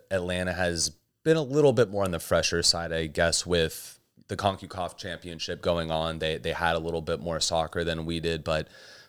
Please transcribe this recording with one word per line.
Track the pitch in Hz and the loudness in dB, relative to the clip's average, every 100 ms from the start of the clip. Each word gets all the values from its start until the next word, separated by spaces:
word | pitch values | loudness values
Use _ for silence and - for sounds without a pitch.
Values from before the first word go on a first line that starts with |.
| - | -2
Atlanta | 95 90 90 90 | -2 0 -2 0
has | 87 90 85 78 - _ _ | 0 0 0 -2 -6 _ _
been | 160 160 | 2 2
a | |
little | 131 143 143 | 2 4 6
bit | 120 104 | 6 4
more | 101 | 2
on | 95 | 0
the | 82 | -2
fresher | - 85 80 85 | 2 2 2 2
side, | - 85 82 | 2 2 0
I | 82 80 | -2 -2
guess, | 73 85 82 | 2 2 2
with | 85 87 80 - - - _ _ - | 2 2 2 -2 -14 -18 _ _ -10
the | 98 | -2
concacaf | 101 95 90 95 87 - | 0 -2 -8 -8 -8 -8
Championship | 95 82 87 82 - 85 | -10 -10 -10 -8 -8 -2
going | 92 85 80 | 0 0 2
on. | 80 82 80 | 0 -2 -2
They, | 80 80 | -2 -2
they | 82 | -4
had | 78 85 82 | 0 0 0
a | |
little | 82 82 | 0 -4
bit | 80 82 | -2 -4
more | 85 80 | -4 -2
soccer | - 82 78 87 | 0 0 0 -2
than | 82 80 80 | -2 -2 -4
we | 82 | -2
did, | 82 82 | -2 -2
but | 80 78 80 - - - | -2 -2 -4 -12 -20 -20